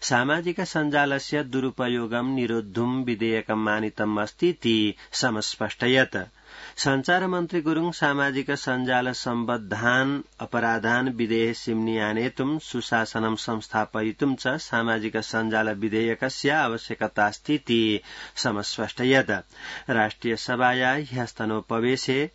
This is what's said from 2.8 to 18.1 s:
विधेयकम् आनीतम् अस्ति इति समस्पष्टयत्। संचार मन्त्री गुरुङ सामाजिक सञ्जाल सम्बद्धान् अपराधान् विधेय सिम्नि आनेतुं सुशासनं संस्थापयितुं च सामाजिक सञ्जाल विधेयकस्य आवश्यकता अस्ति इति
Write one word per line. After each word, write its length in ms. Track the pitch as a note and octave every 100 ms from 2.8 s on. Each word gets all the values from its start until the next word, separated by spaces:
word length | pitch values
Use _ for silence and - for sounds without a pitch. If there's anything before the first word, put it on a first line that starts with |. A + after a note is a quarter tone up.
| B2 C3
विधेयकम् 640 | B2 G#2 A2+ A2 A2 G#2+ G#2+
आनीतम् 500 | G#2+ G#2+ - G#2+ G#2
अस्ति 300 | G#2+ - F3
इति 460 | D3+ A#2 A2+ G#2+ - -
समस्पष्टयत्। 1040 | - C3 G#2+ - - A2 - B2 C3 C3 G2 F#2 _ - - - -
संचार 500 | C#3 C3+ C3 F3+ F#3
मन्त्री 340 | F3+ E3+ F3
गुरुङ 300 | D3+ D#3+ E3+
सामाजिक 600 | E3 D3 C#3+ C#3 C3 C3+
सञ्जाल 640 | C#3 C#3 B2+ B2+ B2 B2+
सम्बद्धान् 1080 | A#2+ B2+ A#2+ A#2 A#2+ G2 G#2 A#2+ B2+ C3+ C#3 - -
अपराधान् 680 | A#2 A#2+ A2+ A2+ A2+ A#2+ C3
विधेय 460 | A#2 A2 A2+ A2+
सिम्नि 440 | A2+ - A2+ A2 A2+
आनेतुं 600 | G#2+ A2 B2+ - C3+ D#3
सुशासनं 800 | - B2 - A#2 A2 A2+ A2+ A2
संस्थापयितुं 960 | - A2 - A2 G#2+ A2+ A2 - C#3
च 140 | B2+ B2+
सामाजिक 680 | D3+ - A#2 A2+ A2 G#2+ A2
सञ्जाल 520 | - A2+ A2 A2 A2
विधेयकस्य 840 | G2+ G#2+ A2 A2+ A2+ C3 - C#3
आवश्यकता 760 | D#3 B2+ A2+ - A2+ G#2+ - G#2
अस्ति 280 | - -
इति 460 | D3 - A#2 A2 G#2 -